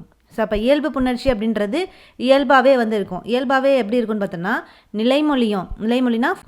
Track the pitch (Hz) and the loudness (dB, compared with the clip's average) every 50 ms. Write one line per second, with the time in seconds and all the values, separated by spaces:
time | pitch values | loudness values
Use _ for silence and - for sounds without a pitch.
0 | - _ _ _ _ _ - - 220 208 220 208 220 254 285 294 262 302 - 269 | -8 _ _ _ _ _ -6 -6 -4 -2 -2 -2 2 2 2 2 0 -4 -4 -2
1 | 254 254 247 240 - 269 247 202 220 226 220 208 208 202 220 330 381 - - - | -2 -2 -2 -2 -2 -2 -2 0 -2 -2 -2 -2 -2 -2 -2 -4 -4 -6 -10 -20
2 | - - _ - 226 254 269 277 285 247 277 262 240 269 269 247 233 220 220 208 | -20 -20 _ -4 2 2 4 4 4 4 4 6 6 6 4 4 2 0 -2 -2
3 | 190 - 185 170 - 185 233 254 277 247 277 262 254 277 277 254 220 202 233 247 | -4 -4 -8 -10 -6 -4 -4 -2 0 0 0 2 2 2 2 2 0 0 0 -2
4 | 220 208 220 208 196 190 185 165 170 196 247 320 - - - _ _ _ - 208 | 0 -2 -2 -4 -4 -6 -6 -6 -4 -4 -4 -4 -6 -10 -20 _ _ _ -6 -2
5 | 220 247 269 294 302 302 285 254 240 214 208 190 170 - - - 202 226 240 254 | 0 2 2 2 2 2 0 0 0 0 0 -4 -4 -6 -10 -6 -4 -2 0 0
6 | 254 247 233 226 247 320 381 - - | 0 0 0 0 0 -2 -2 -4 -6